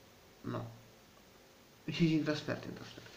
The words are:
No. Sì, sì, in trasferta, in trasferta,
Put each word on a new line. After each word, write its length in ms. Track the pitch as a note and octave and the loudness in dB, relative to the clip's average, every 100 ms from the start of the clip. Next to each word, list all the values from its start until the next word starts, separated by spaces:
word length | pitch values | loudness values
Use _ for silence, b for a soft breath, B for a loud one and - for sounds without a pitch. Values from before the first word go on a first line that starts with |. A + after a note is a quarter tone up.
| - - - - | -20 -20 -20 -10
No. 300 | A#2+ A#2+ A#2 - - - - - - - - - - - | -6 -6 -8 -14 -20 -20 -20 -20 -20 -20 -20 -20 -20 -14
Sì, 80 | - | -4
sì, 220 | - E3 | 4 6
in 100 | D#3 | 6
trasferta, 420 | D3 D3 - - - | 2 0 -2 -4 -6
in 60 | |
trasferta, 380 | - - - - | -10 -12 -16 -16